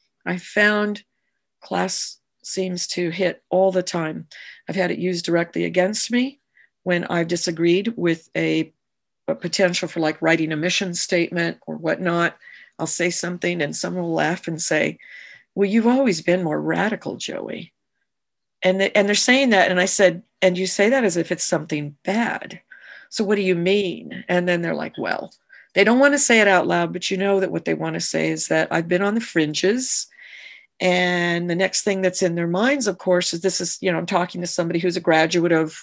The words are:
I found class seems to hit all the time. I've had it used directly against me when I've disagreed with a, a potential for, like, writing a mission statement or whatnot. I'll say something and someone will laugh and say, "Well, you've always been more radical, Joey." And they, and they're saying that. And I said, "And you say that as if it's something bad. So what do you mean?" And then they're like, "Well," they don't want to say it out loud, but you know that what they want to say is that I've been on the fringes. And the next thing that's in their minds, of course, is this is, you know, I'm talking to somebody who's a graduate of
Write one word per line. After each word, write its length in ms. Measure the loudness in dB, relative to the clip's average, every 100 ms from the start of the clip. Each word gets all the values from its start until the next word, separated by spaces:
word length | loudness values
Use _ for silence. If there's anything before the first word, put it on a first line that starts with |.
| _ _ -6
I 120 | -6
found 640 | -4 2 2 2 -2 -4 _ _ _ _ _ _
class 560 | -6 -4 -2 -4 -8 -12 _ _
seems 440 | -10 -6 -4 -6 -6
to 220 | -4 -4
hit 340 | -2 -2 -4 _
all 220 | 2 2
the 120 | 2
time. 440 | -2 -4 -4 -8 -14 -20 -20 -16 -8
I've 80 | -4
had 140 | -2
it 100 | -2
used 260 | -2 -4 0
directly 400 | 0 0 -2 0
against 460 | 0 0 -2 -2
me 280 | 0 -2 -6 _ _ _ _
when 200 | -2 -2
I've 240 | 0 -2 0
disagreed 640 | -2 -4 0 2 2 0 -2
with 320 | -2 -2 _ -4
a, 380 | 0 0 -2 _ _ _ _ _ -8
a 80 | -6
potential 520 | -4 0 0 0 -4
for, 120 | -2
like, 220 | -2 0
writing 300 | 0 2 0
a 60 | -2
mission 360 | -2 -2 -4
statement 640 | -4 -2 0 0 -2 -4 -6 -12
or 80 | -6
whatnot. 640 | -4 -2 0 0 0 -4 -20 -20 -20 -8
I'll 80 | -6
say 240 | -2 -2
something 500 | -2 -6 -4 -4 -2
and 140 | -4 -4
someone 280 | -6 -4
will 100 | -2
laugh 340 | 0 0 -2 -6
and 120 | -6
say, 380 | -2 0 0 -4 -18 -20 -20 -20 _
"Well, 160 | -2 2
you've 160 | 4 4
always 380 | 4 2 0
been 200 | 0 0
more 160 | 0 -2
radical, 580 | -2 0 -2 -2 -8 -10
Joey." 540 | -10 -8 -10 -10 -14 _ _ _ _ _ _ _ _ _
And 180 | 0 2
they, 100 | 2
and 140 | 2 2
they're 60 |
saying 380 | 2 4 4 6
that. 180 | 6 4
And 100 | 4
I 60 | 0
said, 380 | 4 4 4 -12 _
"And 160 | 2 2
you 80 | -2
say 240 | 2 2
that 140 | 4
as 120 | 2 0
if 160 | -2
it's 120 | -4
something 520 | -2 -2 -2 -6 -6 -8
bad. 560 | -4 -2 -2 -4 -10 -18 _ -20 -20 -20 -12
So 140 | -4
what 120 | 0 2
do 80 |
you 100 | 2
mean?" 720 | 2 2 2 0 -6 -12 -14 -2
And 220 | 0 2
then 140 | 0
they're 100 | -2
like, 240 | -4 -6 -6
"Well," 340 | -4 -4 -8 _ _ -20 -4 2
they 80 |
don't 160 | 4 6
want 160 | 6 4
to 40 |
say 220 | 4 6
it 60 | 6
out 180 | 4 4
loud, 260 | 0 0
but 200 | -4 -4
you 40 | -2
know 240 | 2 2
that 120 | 0
what 140 | -4 -4
they 100 | -4
want 180 | -4
to 60 | -4
say 320 | -4 -2 -2
is 160 | -2 0
that 200 | 0 2
I've 160 | -2 0
been 160 | 0
on 100 | 2
the 80 | 0
fringes. 880 | -2 0 0 0 0 0 -2 -4 -6 _ -20 -20 -20 -20 _ _
And 720 | 0 2 2 0 0 0 -2
the 40 | 0
next 280 | 0 0
thing 180 | -2 0
that's 220 | 0 2
in 100 | 0
their 140 | 0 0
minds, 400 | 2 2 2 -2
of 100 | -2
course, 360 | 0 0 0
is 80 | -2
this 200 | -2 -2
is, 160 | -6 -4
you 100 | -2
know, 80 | -2
I'm 80 | 0
talking 340 | 0 -2 -6
to 60 | -6
somebody 320 | -4 -2 0
who's 180 | -2 0
a 40 |
graduate 500 | 2 4 4 2 2
of 240 | 2 0 -6